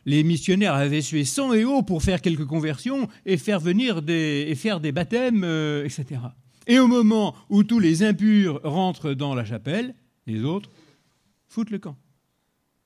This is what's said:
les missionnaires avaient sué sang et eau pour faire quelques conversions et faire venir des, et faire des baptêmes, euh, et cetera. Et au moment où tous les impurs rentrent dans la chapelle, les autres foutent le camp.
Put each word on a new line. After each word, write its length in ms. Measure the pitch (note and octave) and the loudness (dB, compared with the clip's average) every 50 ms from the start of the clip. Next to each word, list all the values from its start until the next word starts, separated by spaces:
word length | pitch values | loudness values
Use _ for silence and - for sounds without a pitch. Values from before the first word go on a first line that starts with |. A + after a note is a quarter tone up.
| - | -4
les 180 | C3 C#3+ D3+ | 0 2 2
missionnaires 520 | D#3 E3+ E3+ C#3+ - - F3+ G3 G#3 F#3 D3 | 4 2 2 0 0 0 2 2 2 2 2
avaient 260 | C#3 C#3+ C#3+ C#3+ D#3 | 2 0 0 0 -2
sué 240 | C#3+ - D#3+ D3+ C#3+ | -2 -2 -2 -2 -2
sang 300 | C3 - - C#4 C4 A#3 | -2 -2 -2 0 2 2
et 100 | G#3+ A3 | 2 2
eau 180 | B3+ C#4 C#4 | 2 2 0
pour 200 | G3 - F#3 D#3+ | 0 0 -2 0
faire 180 | - G3 F#3 - | 0 0 0 0
quelques 240 | - F3+ E3 C#3+ D3+ | 0 -2 -2 -2 -4
conversions 640 | C3 D#3 D#3+ D3+ D#3 D3 - - B3 C4+ C#4 B3 G#3 - - - | -4 -2 -2 -2 -2 -4 -6 -6 -6 -4 -4 -4 -6 -8 -8 -4
et 140 | F#3+ F#3+ D3+ | -2 -2 -2
faire 200 | - - G#3 F3 | 0 -2 -2 0
venir 440 | D3+ F3 F3 G#3 B3+ B3+ G3+ E3 | 0 0 2 2 2 0 -2 -2
des, 440 | D3 D3+ E3+ E3 D#3+ D#3 D3 C#3+ D3 D#3 | -2 -2 -2 0 0 0 -2 -2 -2 -4
et 60 | D3+ | -4
faire 240 | C3+ - A3 G#3 E3+ | -4 -2 -4 -4 -2
des 140 | D3 D#3 | -4 -4
baptêmes, 500 | C3 E3+ E3+ - A3 A#3+ B3+ B3+ A#3 G3+ | -2 -2 -4 -2 -2 0 0 2 0 0
euh, 420 | F3+ E3+ D#3+ D#3 D#3 D3+ D3 D3 C#3+ | 0 0 -2 -2 -2 -2 -2 -4 -6
et 40 | D3+ | -6
cetera. 480 | - - C3+ - D3 B2 A#2+ B2 - _ _ _ _ _ - | -8 -8 -10 -8 -8 -10 -10 -10 -14 _ _ _ _ _ 0
Et 120 | - A#3+ C4 | 2 4 6
au 80 | C4 | 6
moment 480 | A#3 B3 B3 A3+ G#3+ A3+ A3 G#3 F3 C3+ - - - | 6 4 4 4 4 4 2 0 -2 -4 -8 -6 0
où 160 | G3+ G3+ G3+ | 2 2 4
tous 140 | G#3+ A#3 A#3 | 4 4 4
les 240 | G3 D#3+ E3 D#3+ | 4 4 4 4
impurs 580 | G#3 G#3+ G3+ D#3 G3+ A3 G#3+ G#3 G3 E3+ C#3+ - | 2 2 2 2 2 4 4 4 4 2 0 -4
rentrent 520 | - D#3 C#3 F3+ F#3+ F#3 E3 - - D3+ C#3 | -4 -4 -2 0 0 -2 -2 -4 -4 -6 -4
dans 200 | C3 D3 C#3+ C3+ | -4 -4 -4 -4
la 100 | B2 A2+ | -4 -4
chapelle, 500 | G2+ A#2 G#2+ - C3+ D#3+ G#3+ B3 B3+ B3 _ _ _ _ _ - | -6 -8 -8 -6 -4 -4 -4 -4 -6 -10 _ _ _ _ _ -10
les 180 | - A2 A2 A2+ | -8 -6 -4 -2
autres 260 | C#3+ E3+ G3+ G3+ - - _ _ _ _ _ _ _ _ _ _ _ _ _ _ _ | -2 -4 -4 -8 -12 -20 _ _ _ _ _ _ _ _ _ _ _ _ _ _ _
foutent 220 | - A3 A3+ A3 | -6 -6 -6 -6
le 80 | G#3+ G3 | -6 -10
camp. 180 | - F3+ C#3+ - _ _ _ _ _ _ _ _ _ _ _ _ _ _ _ _ _ | -10 -12 -16 -18 _ _ _ _ _ _ _ _ _ _ _ _ _ _ _ _ _